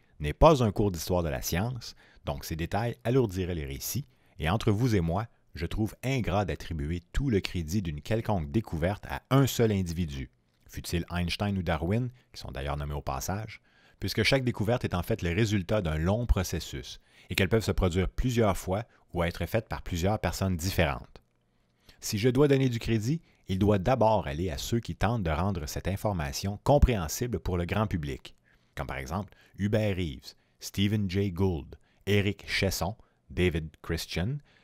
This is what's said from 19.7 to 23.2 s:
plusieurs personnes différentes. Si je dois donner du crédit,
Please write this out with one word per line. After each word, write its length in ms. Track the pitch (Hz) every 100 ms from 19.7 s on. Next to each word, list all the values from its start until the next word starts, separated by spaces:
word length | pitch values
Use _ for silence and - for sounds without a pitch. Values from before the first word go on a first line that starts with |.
| 85
plusieurs 380 | - 87 92 107
personnes 380 | 92 - 95 87
différentes. 640 | 92 - 78 62 - - _ _ _ _ _ _ - -
Si 160 | - 107
je 120 | 123
dois 180 | 123 147
donner 220 | 135 131
du 100 | 117
crédit, 420 | - 113 110 165